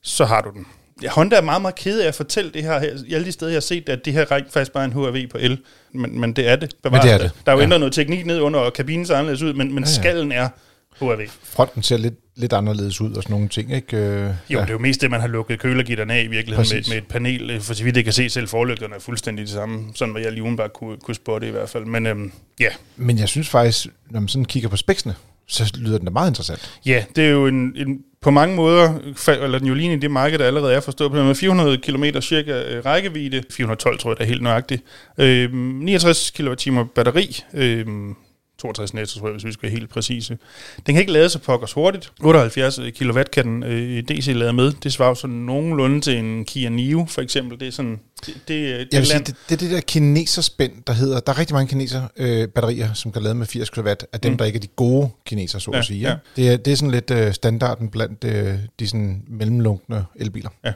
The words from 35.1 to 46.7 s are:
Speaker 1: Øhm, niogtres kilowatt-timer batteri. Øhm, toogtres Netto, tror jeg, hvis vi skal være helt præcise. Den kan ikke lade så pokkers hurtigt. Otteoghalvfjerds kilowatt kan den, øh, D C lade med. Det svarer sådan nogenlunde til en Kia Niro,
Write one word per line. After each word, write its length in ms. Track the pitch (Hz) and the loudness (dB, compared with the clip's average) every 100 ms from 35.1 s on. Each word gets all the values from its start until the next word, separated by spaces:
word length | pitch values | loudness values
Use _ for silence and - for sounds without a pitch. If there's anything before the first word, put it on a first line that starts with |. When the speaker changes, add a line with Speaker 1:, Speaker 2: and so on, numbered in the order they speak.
| - | 2
Speaker 1:
Øhm, 380 | 135 127 123 127 | 4 6 2 -2
niogtres 720 | 127 131 165 190 170 165 - | -4 -4 0 4 4 4 0
kilowatt-timer 540 | - 147 127 139 127 | -4 -4 -4 0 0
batteri. 560 | 117 120 117 143 196 - - | 2 2 2 2 -2 -6 -12
Øhm, 600 | 151 127 113 110 104 101 101 _ _ _ _ | -2 0 0 -4 -8 -10 -14 _ _ _ _
toogtres 360 | 120 107 104 | -10 -8 -8
Netto, 240 | 113 107 - | -6 -8 -6
tror 100 | 107 | -8
jeg, 40 | |
hvis 120 | 104 | -8
vi 80 | 110 | -10
skal 100 | 107 | -8
være 160 | 110 113 | -6 -6
helt 120 | 110 | -6
præcise. 480 | - 110 120 110 117 _ - - - - | -6 -6 -6 -8 -12 _ -20 -20 -10 2
Den 80 | |
kan 60 | 143 | 2
ikke 120 | 196 | 4
lade 160 | 151 165 | 6 6
så 100 | 151 | 4
pokkers 340 | - 123 110 | 0 -2 0
hurtigt. 400 | - 170 196 - _ | 0 2 0 -12 _
Otteoghalvfjerds 600 | 151 165 117 135 131 139 123 | 6 8 6 2 0 -2 -8
kilowatt 360 | - 127 117 135 | -2 0 2 2
kan 140 | - 120 | 0 0
den, 160 | 117 | -2
øh, 400 | 123 117 120 123 | -4 -4 -2 -6
D 200 | 120 151 | -4 -4
C 40 | 135 | 0
lade 180 | 120 117 | 0 2
med. 200 | 120 131 | 2 2
Det 200 | 143 143 | 0 -6
svarer 220 | 127 127 | 2 2
sådan 220 | 123 135 120 | 2 -4 -6
nogenlunde 640 | 120 135 160 156 131 147 | -4 -4 -2 0 2 2
til 180 | 147 123 | 2 0
en 260 | 113 110 | -2 -4
Kia 240 | 104 139 | -6 -4
Niro, 380 | 123 | -2